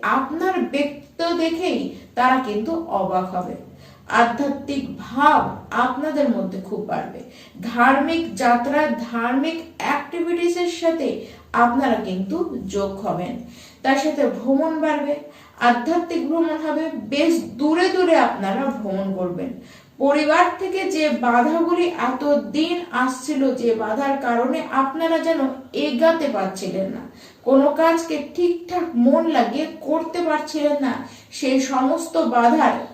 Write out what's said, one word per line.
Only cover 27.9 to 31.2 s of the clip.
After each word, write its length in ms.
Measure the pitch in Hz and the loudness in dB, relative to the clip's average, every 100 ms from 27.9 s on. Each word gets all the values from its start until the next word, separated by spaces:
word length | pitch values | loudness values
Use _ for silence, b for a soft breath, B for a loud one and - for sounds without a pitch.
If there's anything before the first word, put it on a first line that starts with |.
| 330 330 302 - | 2 0 -6 -6
ঠিকঠাক 520 | - 349 349 - 359 - 240 | 0 0 0 -4 -4 -2 2
মন 180 | 247 311 330 277 | 6 6 4 2
লাগিয়ে 300 | 214 285 320 - 269 | 2 0 -4 -6 -2
করতে 320 | 320 330 349 330 | -2 0 -2 0
পারছিলেন 480 | 302 302 311 294 285 262 | 0 -2 0 0 2 0
না, 80 | - B B | -2 B B